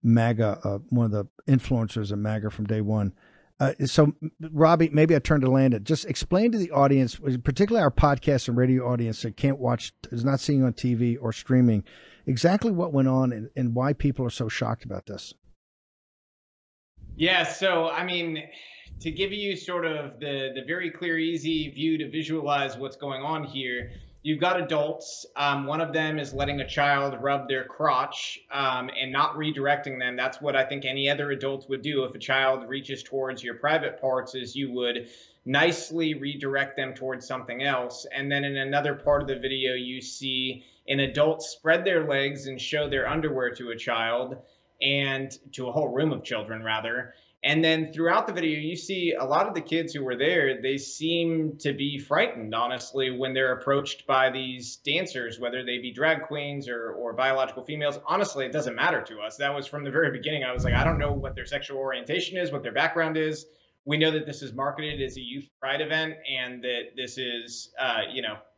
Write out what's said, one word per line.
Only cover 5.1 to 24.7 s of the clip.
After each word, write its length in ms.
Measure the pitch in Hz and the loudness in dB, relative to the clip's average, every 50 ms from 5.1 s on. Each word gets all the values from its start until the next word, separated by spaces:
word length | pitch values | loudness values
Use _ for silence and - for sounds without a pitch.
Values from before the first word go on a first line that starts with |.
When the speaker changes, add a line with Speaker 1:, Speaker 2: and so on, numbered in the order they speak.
| 165 | 6
Speaker 1:
I 20 | 143 | 4
turn 200 | - - 156 147 131 | 6 4 4 4 6
to 80 | 131 | 6
Landon. 340 | 131 135 135 135 120 107 101 | 6 6 6 6 4 2 2
Just 200 | - 160 143 - | 0 0 0 0
explain 480 | 208 - - - - - 185 220 240 226 | -4 -4 -4 0 2 4 4 4 4 4
to 60 | 220 | 2
the 140 | 185 - 151 | -2 2 4
audience, 440 | 139 139 139 139 135 131 117 - - - 139 127 123 123 | 6 6 8 8 6 6 4 0 -2 -2 0 0 2 0
particularly 400 | - 135 - 202 202 233 226 175 | 0 4 4 4 4 6 6 4
our 80 | 143 - | 4 6
podcast 560 | - - 147 143 127 - - 143 127 - - | 6 6 6 6 4 4 4 4 4 2 2
and 80 | 117 | 4
radio 300 | 120 127 127 131 127 123 | 4 6 6 6 4 2
audience 360 | 120 123 120 120 113 110 - - | 0 0 0 0 0 -2 -4 -6
that 160 | 117 101 - | -8 -4 2
can't 200 | - 139 139 143 | 2 2 2 2
watch, 360 | 127 120 123 117 - - _ _ - - | 2 0 0 0 -2 -10 _ _ -14 -8
is 160 | - 117 117 | -6 0 2
not 140 | 139 139 135 | 2 2 2
seeing 240 | - - 147 135 131 | 2 2 4 4 4
on 100 | 127 117 | 4 2
T 180 | - - 123 123 | 2 0 2 2
V 240 | 113 123 120 117 | 4 4 2 2
or 160 | 123 - 113 113 | 0 -2 -4 -4
streaming, 520 | - - - 127 127 123 120 110 104 98 - - - - - - - _ | -4 0 4 6 8 8 8 6 4 2 -2 -14 -20 -20 -20 -20 -10 _
exactly 440 | - 135 117 - 170 185 208 - 233 202 | -2 0 4 6 6 6 6 4 2 2
what 200 | 170 180 170 143 | 2 0 2 4
went 160 | 139 131 131 | 4 6 6
on 240 | 131 131 131 127 120 | 6 6 4 4 2
and, 160 | 107 107 131 _ | -2 -6 -8 _
and 180 | - 127 120 117 | -2 0 0 2
why 200 | 123 127 143 147 | 2 2 2 0
people 320 | - - 143 127 - 131 | 2 2 0 0 0 -2
are 40 | 120 | -4
so 180 | - - 120 110 | -2 -4 -4 -4
shocked 360 | - - 123 110 113 - - | -2 -2 -2 -2 -2 -4 -6
about 220 | 117 98 95 - | -8 -10 -10 -8
this. 260 | - 104 98 - - - _ _ _ - _ _ _ _ _ _ _ _ _ _ _ _ _ _ _ _ _ _ _ _ _ _ _ _ _ _ _ _ - - - - | -10 -12 -12 -12 -16 -18 _ _ _ -20 _ _ _ _ _ _ _ _ _ _ _ _ _ _ _ _ _ _ _ _ _ _ _ _ _ _ _ _ -20 -16 -14 -4
Speaker 2:
Yeah, 280 | - 156 175 185 180 165 | 0 2 4 4 4 2
so, 440 | - - - 185 190 175 165 165 165 | 0 -2 0 2 2 4 4 2 2
I 160 | 147 156 180 | 0 -2 -2
mean, 380 | 185 180 175 170 165 160 151 147 - - - - - - - - - - - | -2 -2 -2 -2 -2 -4 -6 -8 -12 -18 -20 -20 -20 -20 -20 -20 -18 -18 -10
to 100 | - 165 | -8 -8
give 220 | 156 170 190 196 196 | -2 -2 -2 -2 -2
you 240 | 208 208 202 185 | -4 -4 -4 -4
sort 280 | - - - 180 175 165 | -6 -6 -4 -4 -2 -2
of 340 | 165 156 151 143 139 139 120 | -2 -2 -4 -6 -8 -10 -8
the, 320 | 147 143 139 139 135 135 - | -6 -6 -4 -4 -4 -4 -6
the 80 | 127 - | -8 -6
very 240 | 143 165 180 180 170 | -6 -6 -4 -4 -6
clear, 260 | - - 180 175 165 | -6 -6 -4 -2 -2
easy 540 | 165 160 165 170 160 135 156 165 156 151 143 | 0 0 -2 -2 -2 -2 -2 -2 -2 -2 -4
view 280 | 135 131 151 160 160 156 | -6 -2 0 0 0 0
to 120 | 156 131 | -2 -4
visualize 640 | 117 160 156 156 160 160 143 143 143 139 139 135 117 | -4 -6 -4 -2 -4 -2 0 0 0 0 0 -2 -4
what's 200 | 120 135 131 - | -8 -10 -10 -10
going 260 | - 143 139 135 131 139 | -8 -8 -8 -6 -6 -4
on 220 | 151 160 156 151 | -4 -4 -4 -4
here, 460 | 139 113 131 135 123 123 123 120 - - - - - - - _ | -6 -6 -6 -6 -4 -6 -6 -8 -10 -14 -16 -18 -20 -20 -10 _
you've 180 | 151 156 143 | -2 0 2
got 200 | 165 180 185 180 | 2 2 2 2
adults. 640 | 175 - | 0 0